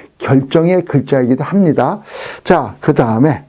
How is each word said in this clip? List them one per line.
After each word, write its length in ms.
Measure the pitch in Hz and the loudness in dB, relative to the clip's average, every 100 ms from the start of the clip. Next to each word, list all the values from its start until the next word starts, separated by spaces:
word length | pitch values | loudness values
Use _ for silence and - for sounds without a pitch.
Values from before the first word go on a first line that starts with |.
| - _ | -20 _
결정의 640 | - 131 135 165 165 180 | 0 0 2 0 2 0
글자이기도 580 | 175 143 131 139 123 127 | 0 -2 0 0 0 -2
합니다. 580 | 139 196 180 123 127 208 - - - - | -2 0 2 2 -2 -4 -10 -16 -14 -6
자, 320 | - 175 117 - | 0 0 0 -4
그 100 | - | -2
다음에 520 | 139 123 113 151 123 | 0 0 2 0 0